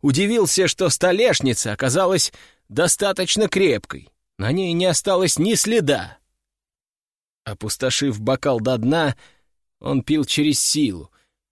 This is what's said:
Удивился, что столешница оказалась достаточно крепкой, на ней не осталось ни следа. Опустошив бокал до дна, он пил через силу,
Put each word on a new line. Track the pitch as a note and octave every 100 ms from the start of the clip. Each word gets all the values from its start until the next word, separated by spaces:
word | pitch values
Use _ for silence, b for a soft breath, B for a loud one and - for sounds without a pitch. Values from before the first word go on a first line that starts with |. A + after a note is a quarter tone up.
Удивился, | C#3+ C3+ G3+ A#3 F#3+ - F3+
что | - F3+
столешница | - F3+ F3+ A#3+ D#3+ C3+ A#2 -
оказалась | G#2 C3 C#3+ F#3 F#3 - B B B _
достаточно | G#2 E3+ - G#3 F#3+ F#3 - G#3
крепкой, | F#3+ F#3+ A2 - C#2 - _ _ _
на | G2+
ней | E3 F#3
не | E3+ F#3
осталось | E3 - F#3 F#3 -
ни | F3+
следа. | A3 G#3 A3+ D3 C#3 - - _ _ _ _ _ _ _ _ _ _ _ _
Опустошив | - G#2 G#2+ - C3 - C#3+ G#2+
бокал | G#2+ C3 D3 A#2+
до | A2 B2+
дна, | A#2 D#3+ D3+ - b b b _ _ _
он | - C#3
пил | - D#3
через | C#3 - D3+ C#3
силу, | - D3 C#3 F2+ C#2+ _ _ _ _